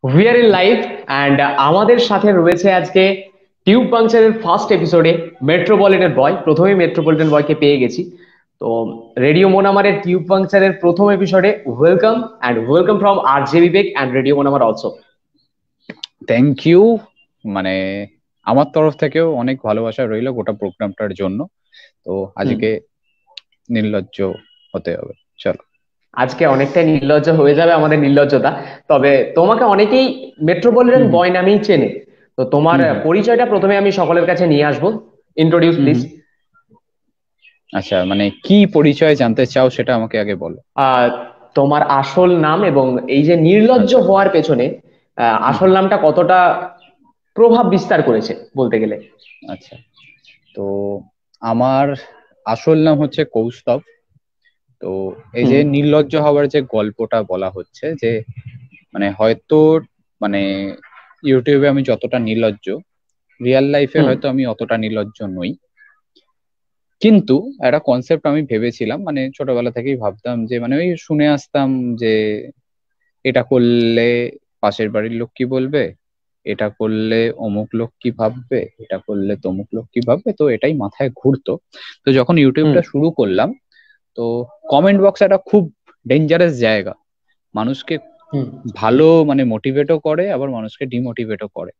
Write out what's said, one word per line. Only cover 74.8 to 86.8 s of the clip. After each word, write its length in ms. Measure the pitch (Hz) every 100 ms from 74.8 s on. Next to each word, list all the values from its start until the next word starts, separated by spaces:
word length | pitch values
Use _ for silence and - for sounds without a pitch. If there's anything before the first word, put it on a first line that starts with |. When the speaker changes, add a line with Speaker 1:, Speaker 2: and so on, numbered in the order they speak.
| 110
Speaker 2:
বাড়ির 220 | 107 110
লোক 180 | 117 117
কি 100 | _
বলবে, 500 | 127 131 131 147 98 92 _ _ _ _
এটা 240 | - 104 107
করলে 600 | - 110 110 110 113 113
অমুক 380 | - 113 104 107
লোক 180 | 113 117 _
কি 100 | 123
ভাববে, 580 | 117 110 123 123 131 - _
এটা 200 | - 95
করলে 380 | - 101 98 104
তমুক 320 | - 95 101
লোক 120 | 113 117
কি 60 | - 120
ভাববে, 260 | 139 226
তো 160 | 196 151
এটাই 260 | 113 143
মাথায় 360 | 156 101 _ 139 123
ঘুরতো। 420 | 135 135 - 131 _ - - -
তো 80 | -
যখন 240 | 135 123 170
YouTube-টা 440 | 139 131 156 160
Speaker 1:
হুম। 100 | 165
Speaker 2:
শুরু 180 | 143 160
করলাম, 440 | 135 107 92 127 262 _ _ _ _ _ -
তো 300 | 117 117 120 - -
comment 340 | 143 185 202
box 200 | 196 196
একটা 140 | 196 190
খুব 360 | - 208 170 _ _ _ -
dangerous 440 | 135 156 170 175
জায়গা, 400 | 131 113 107